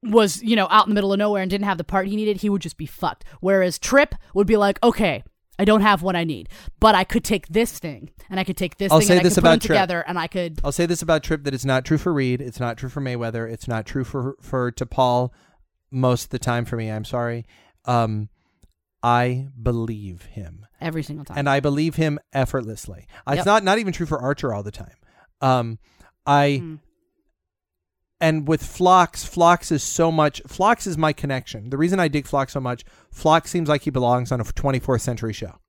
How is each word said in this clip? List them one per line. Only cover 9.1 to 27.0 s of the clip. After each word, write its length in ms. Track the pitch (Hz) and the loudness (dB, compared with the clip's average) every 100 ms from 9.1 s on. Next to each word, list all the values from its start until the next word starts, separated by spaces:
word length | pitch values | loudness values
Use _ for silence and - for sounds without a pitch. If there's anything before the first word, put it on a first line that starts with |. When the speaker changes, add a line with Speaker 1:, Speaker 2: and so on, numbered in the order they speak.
Speaker 1:
and 60 | 180 | 6
I 20 | |
Speaker 2:
this 100 | 180 | 6
Speaker 1:
could 60 | 175 | 6
put 40 | 170 | 6
Speaker 2:
about 20 | |
Speaker 1:
them 80 | 160 | 4
Speaker 2:
Trip. 160 | 220 160 | 4 2
Speaker 1:
together, 280 | 185 175 165 | 2 -2 -4
and 120 | 180 | -6
I 80 | 165 | -4
could" 340 | 190 175 156 | -6 -6 -4
Speaker 2:
I'll 80 | 143 | -4
say 140 | 139 170 | 0 0
this 140 | 170 | 0
about 200 | 165 160 | 2 0
Trip 220 | - 156 | 2 -4
that 80 | 143 | -2
is 100 | 131 135 | -4 0
not 180 | 131 127 | 0 2
true 120 | 156 | 0
for 140 | - | 2
Reed. 260 | 151 131 123 | 0 0 -2
It's 180 | 131 - | -6 -6
not 160 | 123 113 | -6 -6
true 100 | 131 | -8
for 100 | 143 | -6
Mayweather. 480 | 135 123 117 113 113 | -6 -4 -6 -6 -8
It's 180 | 113 - | -8 -6
not 160 | 113 107 | -6 -4
true 180 | 139 | -6
for, 320 | 123 139 127 - | -4 -4 -6 -8
for 320 | - 131 123 | -6 -2 -2
T'Pol 580 | - 123 - 127 123 123 _ _ _ _ _ _ | -4 -6 0 2 2 0 _ _ _ _ _ _
most 340 | 131 127 123 | 0 2 2
of 40 | - | -2
the 80 | 131 | -6
time 260 | - 120 117 | -2 -2 -4
for 100 | 117 | -6
me. 140 | 110 | -6
I'm 140 | 110 | -6
sorry. 400 | 107 127 120 120 113 _ _ _ - | -6 -4 -4 -6 -12 _ _ _ -2
Um, 420 | 120 113 107 104 _ _ _ _ _ _ _ | 0 2 -2 -6 _ _ _ _ _ _ _
I 460 | 120 120 123 127 139 131 | 0 2 2 -2 -8 -6
believe 600 | 117 117 113 110 101 87 | -2 -2 -4 -6 -10 -14
him. 440 | - - 87 82 107 _ | -16 -14 -14 -16 -20 _
Speaker 1:
Every 220 | 160 160 | -8 -8
single 240 | 147 151 143 | -8 -12 -10
time. 100 | - | -4
Speaker 2:
And 100 | 143 | 0
I 120 | 139 | 2
believe 360 | 143 143 160 156 | 2 0 0 0
him 220 | 160 147 _ | -2 -2 _
effortlessly. 760 | 139 127 135 113 110 - 92 - - - | -2 -2 -2 -6 -12 -14 -18 -20 -16 -4
It's 100 | 143 | 0
Speaker 1:
Yep. 80 | 180 | 4
Speaker 2:
not, 180 | 214 | 2
not 140 | 196 208 | 4 0
even 140 | 208 | 0
true 140 | 165 165 | -4 -4
for 120 | 147 | -4
Archer 360 | 123 143 135 | -2 -2 -4
all 80 | 104 | -6
the 80 | 101 | -8
time. 240 | - - _ _ _ _ _ | -14 -18 _ _ _ _ _
Um, 360 | 135 127 117 110 _ _ _ _ - | 0 0 0 -8 _ _ _ _ 2
I 320 | 143 143 139 | 4 4 0
Speaker 1:
Hmm. 160 | 160 156 _ _ | -4 -14 _ _